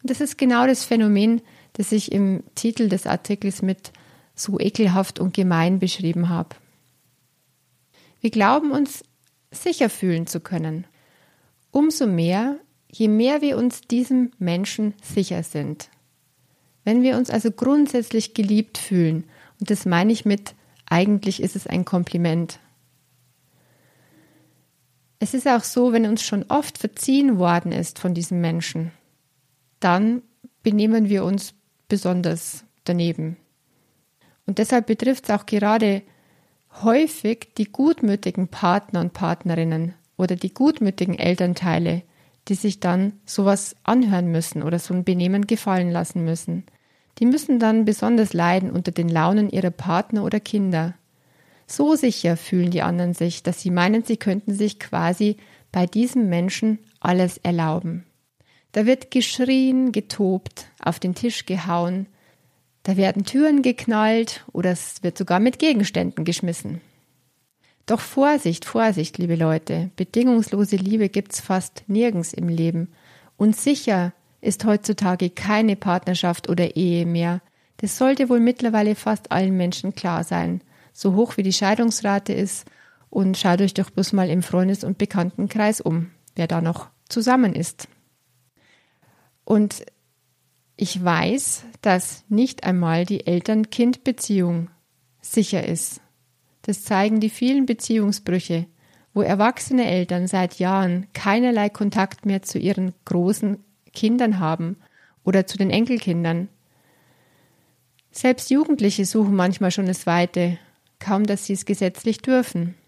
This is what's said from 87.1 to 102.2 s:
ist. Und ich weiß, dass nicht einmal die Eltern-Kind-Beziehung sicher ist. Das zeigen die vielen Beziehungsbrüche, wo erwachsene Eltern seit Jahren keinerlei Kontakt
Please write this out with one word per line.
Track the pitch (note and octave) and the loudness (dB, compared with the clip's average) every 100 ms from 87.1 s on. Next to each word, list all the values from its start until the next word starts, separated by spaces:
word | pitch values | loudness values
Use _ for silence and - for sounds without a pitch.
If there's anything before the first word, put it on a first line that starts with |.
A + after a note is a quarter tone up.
| A#3+ A#3+ B3+ A3 | -2 2 4 2
ist. | D#3 E3+ - - _ _ _ _ _ _ _ _ _ _ _ _ _ _ _ | 0 -6 -10 -20 _ _ _ _ _ _ _ _ _ _ _ _ _ _ _
Und | - G#3+ G#3 - - _ _ _ _ _ _ _ _ - | 0 2 2 -4 -18 _ _ _ _ _ _ _ _ -8
ich | G3+ F3+ | -6 -2
weiß, | F3+ E3 E3 C4+ - - A#3 - | 0 0 0 -2 -4 -8 -10 -4
dass | G#3+ F#3 - - _ | 0 0 -2 -14 _
nicht | G#3+ B3+ - | 0 0 -2
einmal | - F3+ E3+ E3 | -2 0 2 0
die | F3+ G3+ - | -2 -4 -2
Eltern-Kind-Beziehung | F3 G3 A3 A3 - A#3+ B3+ - A#3+ - G3 F3 E3+ E3+ _ _ _ _ _ | -2 0 -2 -2 0 0 0 -4 -4 -2 0 0 -2 -6 _ _ _ _ _
sicher | - - G3+ F#3 - | -4 -2 0 -2 -2
ist. | E3 - - _ _ _ _ _ _ | -4 -6 -12 _ _ _ _ _ _
Das | - G3+ | -6 -6
zeigen | - G3 G#3 A3 | -2 0 2 2
die | G#3+ | 0
vielen | - B3 C#4 B3+ | 0 0 2 2
Beziehungsbrüche, | A3+ - A3+ G3+ G3 - F3+ - E3 E3+ _ _ _ _ | -2 0 2 2 0 -2 -2 -2 -4 -4 _ _ _ _
wo | G3+ | -2
erwachsene | - G3 A3 B3 - B3+ A#3 | 0 2 2 0 -2 0 2
Eltern | F3+ F3 F3+ F3+ | 0 0 -2 -2
seit | F#3+ F3+ - | 0 -2 -2
Jahren | F#3 G3 F#3 F3+ F#3+ | 0 2 0 -2 -4
keinerlei | - G3 G#3+ B3 A#3 G#3 | -4 0 2 2 2 0
Kontakt | - G3+ G3 F#3+ - | -2 -2 0 -2 -2